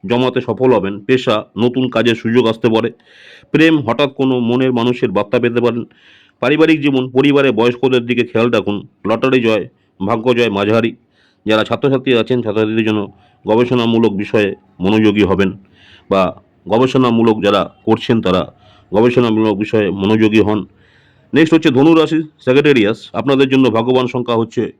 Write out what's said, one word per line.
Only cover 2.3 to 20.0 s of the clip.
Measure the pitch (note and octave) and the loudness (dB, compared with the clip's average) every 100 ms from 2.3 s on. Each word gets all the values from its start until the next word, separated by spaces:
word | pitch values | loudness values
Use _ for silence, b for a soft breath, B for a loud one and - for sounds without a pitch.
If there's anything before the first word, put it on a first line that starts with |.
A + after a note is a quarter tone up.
| A#2+ A2+ | 2 2
আসতে | A2 A#2+ | 0 0
পারে। | A2 A2+ - B B B B B | 0 -2 -8 B B B B B
প্রেম, | - D#3+ D#3 | 2 2 2
হঠাৎ | B2+ - C#3+ | -2 -2 -4
কোনো | C3+ C3+ B2+ | -2 -2 0
মনের | A#2 B2 C3 | 0 0 0
মানুষের | B2 A#2+ B2 B2 | 0 -2 0 -2
বার্তা | G2 G#2 B2 | -2 -2 0
পেতে | A#2+ A#2+ | 0 0
পারেন। | A#2 A#2+ - b b b b b | 0 -2 -10 b b b b b
পারিবারিক | A#2+ D#3 D#3+ D#3+ | -2 2 2 2
জীবন, | C#3+ C3+ B2+ | 0 -2 -2
পরিবারে | B2+ C#3+ C#3+ C#3 | 0 2 2 2
বয়স্কদের | G#2+ A#2+ A#2+ C3+ B2+ A#2+ | 2 0 0 0 0 -2
দিকে | A#2+ | -2
খেয়াল | A#2 A2+ A#2+ | -2 0 0
রাখুন। | A#2 F#2+ G#2 - _ G2 | 0 -2 -8 -10 _ -4
লটারি | A2+ C3 C3 | -2 0 0
জয়, | A2+ A2 F2+ _ _ _ G2 | 2 -2 -4 _ _ _ -6
ভাগ্য | A2+ A#2+ A#2+ | -4 -2 0
জয় | A#2 | 0
মাঝারি। | G2+ G#2 A2+ A2+ - _ _ _ _ - | 0 0 0 -2 -6 _ _ _ _ -2
যারা | A2 | -2
ছাত্রছাত্রী | G#2 A#2 C#3+ C3+ C3 A#2+ | 0 -2 -2 -2 0 -2
আছেন, | A2+ B2+ | 0 -2
ছাত্রছাত্রীদের | A2 G#2 A2 A2 A2 | -2 -2 -2 -2 -2
জন্য | G#2+ G2+ b b b - | -2 -6 b b b -2
গবেষণামূলক | A2 B2 B2 A#2 A2+ A2+ | 0 0 0 0 0 0
বিষয়ে | G2 G2+ A2+ G2+ G2 _ _ | -2 -4 -2 -2 -4 _ _
মনোযোগী | F2+ G#2+ G#2+ G#2 | -2 2 2 2
হবেন | F#2+ F#2+ G2 - _ b b b b | 0 2 0 -4 _ b b b b
বা | F#2+ F#2 - _ _ - | 0 0 -4 _ _ -4
গবেষণামূলক | A2 C3 C3+ B2+ A2+ A2+ G#2+ | 0 0 2 0 2 2 2
যারা | G2 G2+ E2 _ - | 2 0 -2 _ -2
করছেন, | A2 - A2+ | -2 0 -2
তারা | F#2+ F2+ D#2 _ b b b | 0 -2 -2 _ b b b
গবেষণামূলক | G2 A#2+ A#2+ A#2+ G#2+ A2 G2 | 0 2 2 0 0 0 -2
বিষয়ে | G#2+ A2+ G2+ | -2 -2 -2
মনোযোগী | G2 | -2